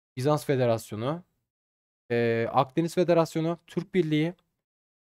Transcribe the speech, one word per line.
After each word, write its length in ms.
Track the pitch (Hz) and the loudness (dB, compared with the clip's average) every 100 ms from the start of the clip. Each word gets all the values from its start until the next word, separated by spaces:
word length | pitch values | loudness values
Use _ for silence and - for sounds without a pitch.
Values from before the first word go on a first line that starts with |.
| _ - | _ -4
Bizans 280 | 135 151 - | 0 0 0
Federasyonu, 800 | 131 123 113 - 104 120 170 - _ _ _ _ _ _ _ - | 0 2 0 -4 -8 -6 -6 -10 _ _ _ _ _ _ _ -4
e, 360 | 120 117 117 113 | 0 0 0 0
Akdeniz 440 | 123 135 - 165 - | 0 0 0 -2 0
Federasyonu, 640 | 170 165 160 165 160 170 - | 2 2 2 0 -4 -4 -8
Türk 260 | - 165 | -10 -4
Birliği, 400 | 185 156 151 160 185 _ _ _ _ _ _ | 0 0 0 -2 -4 _ _ _ _ _ _